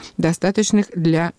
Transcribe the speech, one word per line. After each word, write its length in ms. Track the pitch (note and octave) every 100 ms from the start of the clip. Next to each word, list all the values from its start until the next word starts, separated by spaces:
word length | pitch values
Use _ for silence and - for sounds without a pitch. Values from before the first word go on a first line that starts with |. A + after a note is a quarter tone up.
| - -
достаточных 720 | E3+ E3 F3+ G3+ G#3+ G#3 - F3+
для 360 | E3 D#3+ E3+